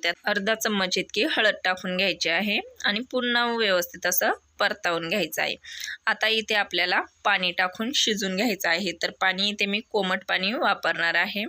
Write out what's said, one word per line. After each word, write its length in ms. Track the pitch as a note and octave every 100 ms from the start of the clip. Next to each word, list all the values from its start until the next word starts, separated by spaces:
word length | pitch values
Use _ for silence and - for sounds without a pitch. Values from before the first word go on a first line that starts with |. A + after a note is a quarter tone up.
त्यात 120 | E3+ F3
अर्धा 300 | - G3+ G3+
चम्मच 440 | A3 A3+ G3+ F#3 F#3+
इतकी 260 | F3+ G#3
हळद 300 | - A#3+ G#3+ G3+
टाकून 320 | F#3 F#3 F#3 F#3
घ्यायची 320 | F#3+ E3 E3
आहे 320 | E3+ G#3 A3 A#4+ -
आणि 160 | - G#3 C4
पुन्हा 360 | B3+ A#3+ A#3+ A#3+
व्यवस्थित 600 | A#3 G#3 F3+ F3 F3 F3+
असं 240 | F3+ A3 G#4+ _ -
परतावून 500 | G3+ G#3 F3 E3 E3
घ्यायचं 340 | G3+ D#3+ -
आहे. 140 | D3+ - - - - - A3
आता 220 | G#3 A3
इथे 260 | A3 G#3+
आपल्याला 480 | G#3+ G3 F3 F3+ G#3 - _
पाणी 280 | G#3+ F#3+ F3+
टाकून 400 | F3 F#3 - A3+
शिजून 420 | - A#3 G#3 F#3+ F#3
घ्यायचं 320 | A#3+ F#3+ F3
आहे. 240 | E3+ F#3+
तर 180 | E3+ F3+
पाणी 380 | - F#3+ F#3 G#3
इथे 180 | G#3 G3+
मी 140 | G#3 -
कोमट 340 | G#3+ F#3 F#3+ -
पाणी 240 | F#3 F#3+
वापरणार 640 | C#4 A3+ F#3 E3 E3 E3+
आहे, 300 | E3+ G3+ G3+